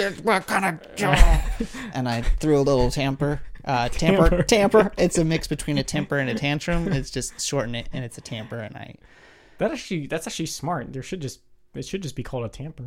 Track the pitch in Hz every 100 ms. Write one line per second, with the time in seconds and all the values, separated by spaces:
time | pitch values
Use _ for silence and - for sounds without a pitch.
0 | 196 - 220 190 - 202 190 160 - -
1 | 196 139 - - - - 220 262 233 127
2 | 123 117 - - 156 143 139 131 123 143
3 | 135 135 143 147 - - - 123 123 -
4 | 170 196 165 175 - 220 196 220 294 -
5 | 175 175 160 160 - 147 - 143 135 147
6 | 190 143 127 110 143 147 - 170 170 143
7 | - 127 - - - 139 117 120 - 131
8 | 120 - - 117 110 117 107 120 - -
9 | - - - - _ - 208 285 - 170
10 | 131 147 220 - 156 - 151 160 110 131
11 | - 190 127 - _ - _ 135 139 196
12 | 151 - - 127 113 - 151 147